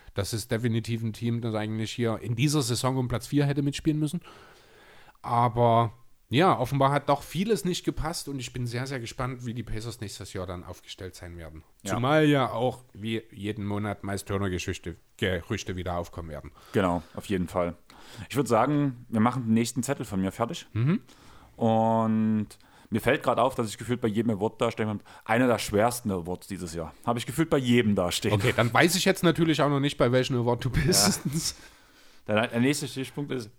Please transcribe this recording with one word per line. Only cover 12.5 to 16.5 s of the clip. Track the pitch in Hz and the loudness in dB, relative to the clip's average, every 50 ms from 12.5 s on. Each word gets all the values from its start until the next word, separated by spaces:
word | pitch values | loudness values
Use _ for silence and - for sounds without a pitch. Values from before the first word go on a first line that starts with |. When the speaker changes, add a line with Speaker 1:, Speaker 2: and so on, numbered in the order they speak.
Speaker 1:
auch | - 113 123 127 120 - - - - | 0 0 -2 -2 -2 -4 -14 -20 -14
wie | 95 104 113 113 110 - - | -8 -6 -4 -4 -4 -6 -8
jeden | - 98 98 104 107 110 101 | -12 -8 -6 -6 -4 -4 -4
Monat | 104 101 101 104 104 98 - - | -4 -4 -2 -2 -4 -6 -6 -6
Miles | 98 101 92 - | -6 -6 -6 -4
Turner | - 101 98 101 95 | -4 -2 -2 -2 -2
Geschichte, | 90 85 - 98 87 - - 90 82 - _ _ _ | -2 -2 -4 -6 -6 -6 -8 -12 -12 -12 _ _ _
Gerüchte | - - 95 92 85 - - 110 95 - - 92 | -2 -2 -2 0 -2 -4 -4 -6 -6 -4 -6 -8
wieder | 92 87 92 87 | -6 -6 -4 -4
aufkommen | 87 85 - - - 82 80 | -4 -6 -6 -10 -12 -12 -10
werden. | 73 71 - 71 | -12 -12 -12 -16